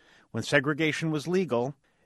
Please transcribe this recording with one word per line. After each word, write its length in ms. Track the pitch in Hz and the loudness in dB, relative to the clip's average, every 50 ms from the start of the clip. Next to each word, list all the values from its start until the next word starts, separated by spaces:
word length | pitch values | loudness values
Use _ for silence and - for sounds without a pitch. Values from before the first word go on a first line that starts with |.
| _ - - - - _ - | _ -20 -20 -20 -18 _ -8
when 100 | - - | -6 -2
segregation 680 | - 151 143 131 147 156 135 160 156 143 - 160 165 | 2 2 2 4 2 0 0 0 0 0 0 -2 -2
was 160 | 156 151 131 | -2 -2 -2
legal 480 | 156 180 190 190 151 120 117 120 139 147 - _ _ _ _ _ | 0 0 0 0 0 0 0 0 -2 -4 -10 _ _ _ _ _